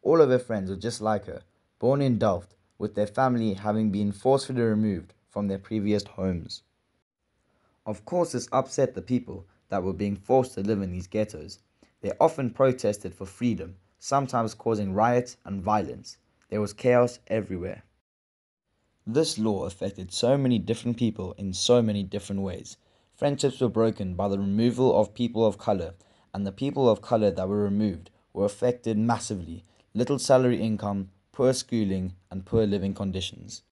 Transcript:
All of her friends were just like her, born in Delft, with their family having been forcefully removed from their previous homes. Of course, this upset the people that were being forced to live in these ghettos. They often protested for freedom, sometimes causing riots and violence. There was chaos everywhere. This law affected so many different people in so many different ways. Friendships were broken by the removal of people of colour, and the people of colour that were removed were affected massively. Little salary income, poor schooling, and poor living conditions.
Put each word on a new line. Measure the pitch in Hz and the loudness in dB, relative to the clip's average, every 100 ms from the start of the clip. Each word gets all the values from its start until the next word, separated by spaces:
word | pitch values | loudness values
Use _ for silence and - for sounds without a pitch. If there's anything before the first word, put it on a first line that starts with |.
All | - 165 | 4 6
of | 143 | 6
her | 127 | 4
friends | - 107 95 | 0 -6 -4
were | 95 | -6
just | 113 113 | -6 -4
like | 107 107 - | -2 -2 -4
her, | - _ _ _ _ | -16 _ _ _ _
born | 117 143 | 0 2
in | 135 110 | 2 2
Delft, | 110 90 - _ _ _ | 2 0 -6 _ _ _
with | 104 | -6
their | 101 104 | -2 -2
family | - 131 120 110 | 2 2 2 0
having | 98 107 107 110 | -2 -2 0 0
been | 98 104 | 0 -2
forcefully | 98 131 135 - 131 | 0 2 2 2 -2
removed | 117 107 107 90 87 _ _ | 0 2 0 -2 -8 _ _
from | 104 101 | -6 -4
their | 98 | -4
previous | - 110 104 104 | -4 -2 0 0
homes. | 101 - 95 87 85 - _ _ _ _ _ _ _ _ _ _ _ _ | -2 -4 -4 -2 -8 -16 _ _ _ _ _ _ _ _ _ _ _ _
Of | - 104 | -10 -10
course, | - 175 165 | -4 -2 0
this | 123 - | -2 -2
upset | 131 131 - 127 | -2 -2 0 0
the | 95 | -2
people | 92 123 123 95 - _ _ | -2 -4 -2 -16 -16 _ _
that | 98 | -4
were | 92 | -4
being | 87 101 98 | -4 -4 -4
forced | - 127 127 | 2 2 2
to | - | -4
live | 98 104 | -2 -2
in | 95 | -2
these | 90 92 | -6 -6
ghettos. | 107 107 78 80 - _ _ _ _ | -4 -4 -6 -16 -18 _ _ _ _
They | 101 - | -8 2
often | 147 - 123 | 2 2 -6
protested | 117 131 127 107 104 - | 2 2 4 -2 -2 -8
for | 87 95 | -12 -16
freedom, | - 120 101 85 92 _ _ | -4 -2 -2 -8 -16 _ _
sometimes | - 139 131 123 110 | -2 -2 0 -2 -2
causing | - 117 107 101 | -4 -2 -2 0
riots | 95 113 123 123 - | 2 2 2 -2 -14
and | - 98 | -10 -6
violence. | 95 107 90 - - - _ _ _ | -2 -2 -2 -10 -16 -20 _ _ _
There | 107 | -4
was | 101 | -4
chaos | - 127 123 120 - _ | 0 4 4 4 -2 _
everywhere. | 110 95 92 87 - _ _ _ _ _ _ _ _ _ _ _ _ - | -4 -4 -8 -8 -12 _ _ _ _ _ _ _ _ _ _ _ _ -2
This | 123 160 - | 0 0 0
law | 110 98 | 0 0
affected | 92 - 101 98 90 | -4 -6 -8 -8 -10
so | - 120 139 | 0 2 4
many | 135 117 | 4 2
different | 95 113 120 117 | 0 -4 -2 0
people | 117 104 92 - | 0 -2 -10 -8
in | 98 | -8
so | 90 - 123 | -4 4 4
many | 110 101 | 4 -2
different | 92 101 - 98 | -4 -8 -6 -6
ways. | 95 85 - - _ _ _ | -6 -8 -14 -20 _ _ _
Friendships | _ 143 139 139 - | _ -2 2 0 2
were | 120 | 0
broken | 107 113 107 95 | 2 2 0 -6
by | 90 101 | -2 -2
the | 98 | 0
removal | 98 101 120 123 127 101 | 0 2 2 4 4 4
of | 107 | 2
people | - 120 113 110 | 0 -2 2 2
of | 101 | 2
colour, | - 98 82 85 _ _ _ | -2 -2 -2 -12 _ _ _
and | 98 98 | -6 -6
the | |
people | 95 139 139 127 | -4 -4 2 4
of | 107 | 4
colour | - 117 104 | 2 2 2
that | 92 92 | 0 -2
were | 104 | 0
removed | 101 101 107 82 - _ _ | 0 2 0 -2 -12 _ _
were | - - | -2 -2
affected | - 123 123 117 107 | 0 -2 0 -2 0
massively. | 117 117 - 101 82 85 _ _ _ | 2 0 -2 -8 -8 -14 _ _ _
Little | 107 120 139 | -4 0 0
salary | - 127 127 120 | 6 6 6 2
income, | 113 107 101 101 95 _ _ | 0 -2 -2 -4 -6 _ _
poor | - 127 | 0 2
schooling, | 127 - 117 101 95 92 92 _ | 2 -2 0 0 0 -4 -8 _
and | 98 98 | -12 -2
poor | 113 | 0
living | 107 101 98 | 2 0 -2
conditions. | 98 98 92 90 80 98 - _ | -4 -4 -4 -8 -12 -16 -18 _